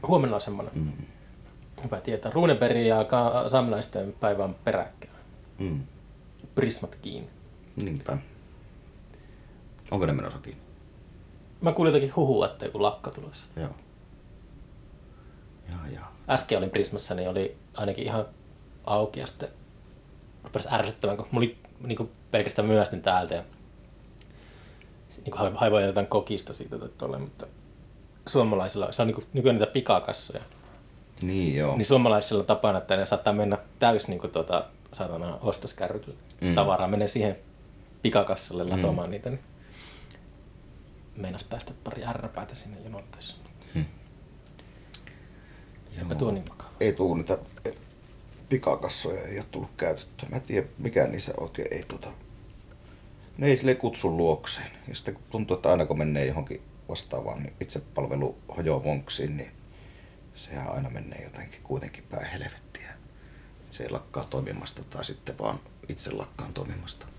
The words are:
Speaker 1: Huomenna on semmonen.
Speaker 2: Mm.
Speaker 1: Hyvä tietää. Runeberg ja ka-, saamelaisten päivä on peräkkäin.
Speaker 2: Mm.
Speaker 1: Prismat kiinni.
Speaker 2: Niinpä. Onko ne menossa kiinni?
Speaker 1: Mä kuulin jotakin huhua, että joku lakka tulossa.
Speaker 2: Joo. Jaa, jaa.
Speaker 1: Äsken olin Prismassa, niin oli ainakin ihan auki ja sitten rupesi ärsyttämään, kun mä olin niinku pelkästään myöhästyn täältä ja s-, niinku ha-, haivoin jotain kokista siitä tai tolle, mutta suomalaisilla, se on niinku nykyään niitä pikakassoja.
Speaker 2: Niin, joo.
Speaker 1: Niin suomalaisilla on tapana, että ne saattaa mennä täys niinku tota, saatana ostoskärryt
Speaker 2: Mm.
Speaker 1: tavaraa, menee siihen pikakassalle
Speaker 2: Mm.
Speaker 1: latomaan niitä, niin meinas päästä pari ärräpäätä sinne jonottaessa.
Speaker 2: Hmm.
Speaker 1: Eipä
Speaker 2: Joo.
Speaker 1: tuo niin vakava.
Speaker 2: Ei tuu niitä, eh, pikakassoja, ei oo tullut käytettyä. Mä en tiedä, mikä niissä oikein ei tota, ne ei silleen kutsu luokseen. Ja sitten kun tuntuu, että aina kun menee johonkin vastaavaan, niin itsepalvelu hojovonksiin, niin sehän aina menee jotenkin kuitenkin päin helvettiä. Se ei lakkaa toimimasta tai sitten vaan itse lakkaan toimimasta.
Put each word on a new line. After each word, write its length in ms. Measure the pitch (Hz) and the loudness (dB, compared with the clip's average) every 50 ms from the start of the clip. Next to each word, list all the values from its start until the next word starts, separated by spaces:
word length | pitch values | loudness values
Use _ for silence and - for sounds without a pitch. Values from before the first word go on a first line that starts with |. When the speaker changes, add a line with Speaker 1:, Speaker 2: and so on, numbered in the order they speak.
| - | 4
Speaker 1:
Huomenna 280 | - 185 160 139 120 107 | 6 6 6 6 4 2
on 60 | 101 | 0
semmonen. 300 | - - 101 98 - - - | -2 -4 -6 -6 -8 -6 -4
Speaker 2:
Mm. 160 | 76 78 76 71 - - - - - - - - - - - - - - - - - - | -4 -4 -4 -4 -8 -12 -14 -16 -20 -20 -20 -20 -20 -20 -20 -20 -20 -20 -18 -16 -12 -8
Speaker 1:
Hyvä 180 | 117 - 92 | -6 -6 -6
tietää. 300 | - - 113 104 - 110 | -4 -4 -4 -2 -4 0
Runeberg 460 | 110 160 175 165 143 110 120 117 113 | 2 4 6 6 6 6 6 4 4
ja 260 | 120 117 113 110 110 110 | 6 6 6 6 6 6
ka-, 460 | - - 123 120 117 117 123 123 117 | 4 4 4 4 4 4 2 2 4
saamelaisten 640 | 120 131 120 120 110 104 110 - - 101 98 98 - - | 4 4 4 4 0 0 -2 -4 -4 -4 -4 -4 -6 0
päivä 240 | - 107 101 101 98 | 0 2 2 2 0
on 120 | 95 90 - - | -2 -4 -2 -2
peräkkäin. 500 | 117 101 95 85 - - - - - - - - - - - - - - - | 0 0 0 0 -4 -8 -16 -18 -18 -18 -20 -20 -20 -20 -20 -20 -20 -10 -6
Speaker 2:
Mm. 240 | 92 92 80 71 67 - - - - - - - - - - - - - - | -4 -2 -2 -4 -4 -8 -14 -20 -20 -20 -20 -20 -20 -20 -20 -20 -20 -4 0
Speaker 1:
Prismat 400 | - 139 113 110 - - - - | 2 2 2 0 -4 -8 -10 -10
kiinni. 340 | - - 98 - - - - - - - - - - - - - | -12 -12 -10 -10 -10 -12 -14 -16 -20 -20 -20 -20 -20 -20 -12 -8
Speaker 2:
Niinpä. 420 | - 104 95 78 69 - - 143 139 - - - - - - - - - - - - - - - - - - - - - - - - - - - - - - - - - - | -6 -6 -4 -4 -4 -4 -4 -4 -4 -6 -10 -20 -20 -20 -20 -20 -20 -20 -20 -20 -20 -20 -20 -20 -20 -20 -20 -20 -20 -20 -20 -20 -20 -20 -20 -20 -20 -20 -20 -20 -20 -8 -4
Onko 140 | - 101 90 | 0 2 2
ne 80 | 78 73 | 2 2
menossa 260 | 65 50 - - 69 | 0 -2 -4 -8 -10
kiinni? 220 | - 113 - - - - - - - - - - - - - - - - - - - - - - | -12 -14 -16 -16 -18 -20 -20 -20 -20 -20 -20 -20 -20 -20 -20 -20 -20 -20 -20 -20 -20 -20 -10 0
Speaker 1:
Mä 100 | - 170 | 0 2
kuulin 220 | - - 170 165 143 | 4 6 6 6 6
jotakin 220 | 143 139 135 - | 6 4 4 2
huhua, 300 | - 156 135 127 101 95 | 2 4 4 4 4 4
että 200 | 98 - - 110 | 2 0 -4 -8
joku 160 | - - 104 | -6 0 2
lakka 300 | 101 104 - - - - | 2 2 2 0 -10 -10
tulossa. 340 | - - - 76 - - - - - | -10 -10 -14 -14 -14 -16 -18 -14 -8
Speaker 2:
Joo. 140 | 80 80 71 69 - - - - - - - - - - - - - - - - - - - - - - - - - - - - - - - - - - - - - - 87 | -6 -6 -6 -8 -12 -18 -20 -20 -20 -20 -20 -20 -20 -20 -20 -20 -20 -20 -20 -20 -20 -20 -20 -20 -20 -20 -20 -20 -20 -20 -20 -20 -20 -20 -20 -20 -20 -20 -20 -20 -20 -14 -12
Jaa, 160 | 85 87 78 | -10 -10 -8
jaa. 260 | 71 65 - - - - - - - | -10 -10 -12 -14 -16 -18 -16 0 2
Speaker 1:
Äsken 280 | 139 127 - - 117 | 2 2 2 2 2
olin 120 | 98 92 95 | 2 2 0
Prismassa, 460 | - 101 101 - - 98 - - 92 | 0 0 0 0 -2 -6 -4 -4 -4
niin 140 | 90 90 92 | -2 -2 -2
oli 280 | 92 98 95 - - - - - - | 0 0 -2 -2 -4 -10 -20 -14 -8
ainakin 300 | - 107 101 95 - - | -4 -4 -4 -2 -4 -4
ihan 220 | - 110 113 107 - - - - - - - - - - - - | -2 0 -2 -2 -4 -8 -20 -20 -20 -20 -20 -20 -20 -20 -14 -4
auki 340 | - 104 107 107 104 - - | 0 2 2 2 0 -2 -8
ja 80 | 131 | -8
sitten 220 | - - - - - - - - - - - - - - - - - - - - - - - - | -8 -8 -10 -10 -12 -12 -16 -20 -20 -20 -20 -20 -20 -20 -20 -20 -20 -20 -20 -20 -20 -20 -20 -18
rupesi 240 | - - - - - | -6 -6 -6 -2 0
ärsyttämään, 460 | 123 110 104 98 110 - - 101 104 | 2 2 2 0 -2 -2 -2 -2 0
kun 100 | 101 107 - | -2 -4 -2
mä 60 | 127 | 2
olin 200 | 120 120 117 - - - - - - | 2 2 2 0 -6 -20 -20 -18 -12
niinku 280 | 123 123 113 - 113 - - - - - | -6 -6 -4 -4 -6 -8 -10 -18 -10 0
pelkästään 360 | - 110 101 98 - - 104 | 2 2 2 2 0 0 4
myöhästyn 340 | 107 107 107 104 - - 90 | 6 6 6 6 4 0 -2
täältä 340 | - 98 90 92 90 87 82 | 2 4 4 4 2 0 -4
ja 80 | 85 87 - - - - - - - - - - - - - - - - - - - - - - - - - - - - - - - - - | -6 -6 -10 -18 -20 -20 -20 -20 -20 -20 -20 -20 -20 -20 -20 -20 -20 -20 -20 -20 -20 -20 -20 -20 -20 -20 -20 -20 -20 -20 -20 -20 -20 -20 -20
s-, 80 | - | -20
niinku 200 | - - - - | -12 -12 -10 -4
ha-, 140 | - 104 95 104 | -2 -2 -2 2
haivoin 300 | 110 120 110 104 107 98 | 2 4 6 6 6 4
jotain 220 | 98 95 101 101 | 4 2 2 0
kokista 460 | - 113 104 - - 107 98 - - - | 4 2 0 2 0 -6 -6 -6 -10 -12
siitä 240 | - 107 - 120 117 | -12 -10 -10 -10 -10
tai 100 | 107 110 - | -10 -12 -10
tolle, 200 | - - - - | -8 -6 -6 -6
mutta 300 | - 139 143 - - - - - - - - - - - - - - - - - - - | -6 -8 -10 -10 -14 -16 -16 -16 -20 -20 -20 -20 -20 -20 -20 -20 -20 -20 -20 -20 -16 -12
suomalaisilla, 640 | - - 143 117 110 104 95 92 98 - 104 95 - | 2 4 4 6 6 4 2 2 0 0 -2 -2 -2
se 100 | - - | 2 2
on 60 | 120 | 2
niinku 160 | 110 104 - - - - | 2 2 -2 -6 -2 -2
nykyään 220 | 135 127 131 120 110 | 4 6 6 6 6
niitä 120 | 104 - | 4 4
pikakassoja. 720 | - 131 127 - 104 90 - - - - - - - - - - - - - - - - - - - - - - - - | 2 0 4 6 4 4 4 0 -6 -6 -8 -10 -10 -12 -12 -12 -20 -20 -20 -20 -20 -20 -20 -20 -20 -20 -20 -20 -10 -4
Speaker 2:
Niin, 340 | - 90 95 95 90 80 67 | -2 0 2 2 2 2 2
joo. 220 | 69 76 71 69 | 2 2 2 2
Speaker 1:
Niin 80 | - 104 | 2 4
suomalaisilla 540 | - 135 127 123 120 107 104 104 - 110 101 | 6 6 8 8 8 6 6 4 2 2 2
on 40 | 98 | 4
tapana, 300 | - 107 104 - 107 98 | 4 4 4 6 2 2
että 180 | 92 - - 190 | 2 2 2 2
ne 80 | - 98 | 2 4
saattaa 280 | - - - - 110 104 | 2 0 2 2 2 4
mennä 240 | 104 104 101 101 - - - - - | 4 2 2 2 -2 -4 -10 -2 4
täys 280 | - 120 113 104 - | 6 6 6 6 2
niinku 200 | - 95 87 - | -2 -6 -4 -6
tota, 380 | 95 - 82 80 - 90 80 - - - - - - - | -2 -2 -2 0 2 0 0 0 -2 -12 -20 -20 -20 -8
saatana 420 | - 98 82 82 82 85 87 85 - | -8 -6 -6 -4 -4 -4 -6 -6 -2
ostoskärryt 760 | - 110 98 - - - - - 95 - - 107 - - - - - - - - | -2 -2 -2 -2 -6 -12 -6 -6 -4 -4 -4 -6 -8 -10 -16 -18 -20 -20 -10 -4
Speaker 2:
Mm. 140 | 90 90 87 | 0 2 4
Speaker 1:
tavaraa, 320 | 87 98 98 95 - 95 | 6 6 6 4 2 2
menee 200 | 92 101 104 104 | 2 2 2 0
siihen 280 | 104 - 120 107 104 95 - - - - - - - - - - - - - | 0 2 2 2 0 0 -2 -10 -20 -20 -20 -20 -20 -20 -20 -20 -20 -20 -2
pikakassalle 600 | - 107 - 104 98 - 95 - - - 87 87 87 | 0 4 4 4 4 4 0 -4 -4 -6 -4 -4 -2
Speaker 2:
Mm. 60 | 90 | 0
Speaker 1:
latomaan 420 | 92 95 90 - 87 90 87 87 | 0 2 2 2 2 0 -2 -4
niitä, 180 | 98 104 - 123 | -6 -6 -6 -6
niin 120 | 127 135 - - - - - - - - - - - - - - - - - - - - - - - - - - - - - - - - - - - | -6 -6 -10 -16 -20 -20 -20 -20 -20 -18 -18 -18 -18 -18 -20 -20 -20 -20 -20 -20 -20 -20 -20 -20 -20 -20 -20 -20 -20 -20 -20 -20 -20 -20 -20 -18 -12
meinas 280 | - 98 92 90 98 - | -10 -8 -8 -8 -10 -8
päästä 300 | - 113 117 - - 123 - - | -8 -10 -10 -8 -12 -14 -12 -12
pari 220 | 113 117 120 117 | -10 -10 -8 -6
ärräpäätä 500 | 120 117 117 113 113 - - 117 - - | -6 -6 -6 -6 -8 -8 -10 -10 -10 -12
sinne 220 | - - 110 107 95 - | -14 -14 -14 -14 -14 -12
jonottaessa. 520 | 110 110 98 98 - - - - - - - - - - - - - - | -12 -12 -12 -12 -14 -18 -16 -14 -14 -14 -16 -18 -20 -20 -20 -20 -6 -4
Speaker 2:
Hmm. 120 | 82 76 - - - - - - - - - - - - - - - - - - - - - - - - - - - - - - - - - - - - - - - - - - | -4 -4 -4 -6 -18 -20 -20 -20 -20 -20 -20 -20 -20 -20 -20 -20 -20 -20 -20 -20 -20 -18 -18 -18 -16 -16 -18 -20 -20 -20 -20 -20 -20 -20 -20 -20 -20 -20 -20 -20 -20 -20 -16 -12
Speaker 1:
Eipä 120 | 85 87 87 | -10 -6 -6
Speaker 2:
Joo. 100 | - 147 | -2 0
Speaker 1:
tuo 120 | 135 113 | 0 0
niin 180 | 101 95 90 - | 0 -2 -4 -8
vakava. 200 | - - - - - - | -14 -16 -18 -18 -4 2
Speaker 2:
Ei 140 | - 107 98 | 2 2 4
tuu 220 | - 92 90 82 | 4 2 2 2
niitä, 220 | 82 80 - 92 - - - - - - | 0 0 0 -2 -2 -2 -12 -18 -10 -10
eh, 80 | - - - - - - - - - - - - - - - - - | -8 -10 -10 -18 -20 -20 -20 -20 -20 -20 -20 -20 -20 -20 -20 -4 0
pikakassoja, 720 | 135 131 - - 67 - - - - - - 80 90 95 | 0 0 2 2 0 0 0 -2 -2 -2 -2 -2 -4 -4
ei 180 | - - 104 101 | -6 -8 -8 -8
oo 60 | - - | -10 -8
tullut 180 | - 78 78 - - | -8 -10 -10 -10 -6
käytettyä. 520 | - - 85 80 - - - - - - - | -2 0 0 0 -2 -6 -16 -14 -14 -12 -8
Mä 60 | - | -8
en 60 | 131 | -8
tiedä, 260 | 131 - - 98 - - - | -6 0 0 0 0 0 -8
mikä 300 | - - - - 92 71 | -6 -6 0 4 4 4
niissä 260 | 62 - 92 - - - | 4 2 -2 -4 -4 -4
oikein 300 | - - - - - - - | -6 -6 -6 -6 -6 -4 -4
ei 120 | - - - | -4 -6 -6
tota, 240 | - - - - - - - - - - - - - - - - - - - - - - - - - - - - - - | -8 -12 -12 -12 -14 -14 -16 -18 -18 -18 -18 -18 -20 -20 -20 -20 -20 -20 -20 -20 -20 -20 -20 -20 -20 -20 -20 -20 -16 -6
ne 100 | - 139 | 2 6
ei 100 | 143 139 | 6 6
silleen 200 | 127 127 131 127 | 8 8 6 4
kutsu 400 | 127 - 117 - - - 92 80 | 6 4 -2 -2 2 0 0 4
luokseen. 540 | 82 85 80 78 - - - - - - - - - - | 6 6 6 4 4 0 -6 -6 -6 -8 -12 -14 -14 -12
Ja 80 | - - | -12 -12
sitten 180 | - - - 101 | -8 -8 -8 -8
kun 100 | - - - | -8 -12 -8
tuntuu, 260 | - 110 107 - 92 | -4 -4 0 0 0
että 140 | 90 - - | 2 6 6
aina 160 | 90 85 80 | 6 6 6
kun 120 | 73 78 | 2 2
menee 280 | 76 76 76 73 71 69 | 0 2 2 2 2 0
johonkin 360 | 65 71 76 71 67 69 67 - - - - - - | 0 0 -2 -4 -6 -8 -12 -12 -16 -20 -20 -12 -10
vastaavaan, 540 | - - - - - 64 57 53 - 65 71 | -8 -8 -8 -6 -6 -6 -6 -6 -8 -8 -8
niin 100 | 69 - - | -10 -8 -10
itsepalvelu 760 | - - - - - - - - 69 62 67 71 69 - - - - - - | -10 -6 -6 -10 -10 -6 -4 -4 -2 -2 0 0 -2 -2 -4 -6 -14 -10 -6
hojovonksiin, 800 | - 82 80 73 65 67 76 76 69 69 - - - - 73 73 | -2 0 2 2 2 2 0 -2 -2 -2 -6 -6 -4 -4 -4 -4
niin 140 | 73 71 - - - - - - - - - - - - - - - - - - | -6 -8 -10 -16 -20 -20 -20 -20 -20 -20 -20 -20 -20 -20 -20 -20 -20 -20 -20 -18
sehän 340 | - - - - - 131 - | -18 -14 -12 -10 -8 -6 -6
aina 200 | - - 67 - | -4 -4 -6 -6
menee 340 | - - - - - - - | -8 -10 -10 -12 -12 -14 -14
jotenkin 380 | - - - - - - - - | -14 -14 -14 -14 -14 -16 -18 -8
kuitenkin 400 | - 67 65 - - - - - - | -6 -6 -6 -6 -10 -14 -16 -16 -10
päin 160 | - - - | -10 -8 -8
helvettiä. 680 | - - - - - - - - - - - - - - - - - - - - - - - - - - - - - | -8 -10 -10 -10 -12 -14 -16 -20 -20 -18 -16 -16 -16 -18 -18 -20 -20 -20 -20 -20 -20 -20 -20 -20 -20 -20 -20 -20 -18
Se 120 | - - 60 | -12 -10 -8
ei 60 | - | -6
lakkaa 340 | 50 - - - - 69 - - | -6 -6 -8 -8 -8 -8 -8 -4
toimimasta 520 | - 65 65 50 50 50 - - - - - - | -4 -4 -4 -4 -6 -8 -8 -10 -10 -10 -14 -12
tai 160 | - - - | -10 -8 -8
sitten 320 | - - - - - - | -8 -10 -10 -12 -12 -8
vaan 220 | - 53 53 - - - - - - - - | -4 -4 -4 -4 -4 -10 -16 -20 -20 -12 -12
itse 220 | - - - - | -10 -8 -8 -8
lakkaan 420 | - 52 50 - - - - - - | -6 -8 -8 -10 -10 -12 -12 -10 -8
toimimasta. 520 | - 50 - 50 50 50 - - - - - - | -8 -8 -8 -8 -10 -8 -10 -10 -10 -12 -18 -18